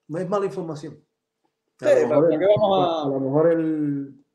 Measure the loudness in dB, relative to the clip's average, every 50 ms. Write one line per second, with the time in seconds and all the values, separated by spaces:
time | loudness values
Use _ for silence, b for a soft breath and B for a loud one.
0 | _ -10 -8 -8 -4 -4 -2 -2 -2 -4 -6 -8 -10 -10 -10 -12 -12 -16 -16 -20
1 | _ _ _ _ _ _ _ _ _ _ _ _ _ _ _ _ 0 2 4 4
2 | 4 2 2 2 4 2 2 2 2 2 2 4 2 2 2 2 0 0 -2 -2
3 | -4 -4 -4 -4 -2 0 0 2 2 2 2 2 0 -2 -2 -2 -4 -4 -4 -6
4 | -8 -10 -14 -20 _ _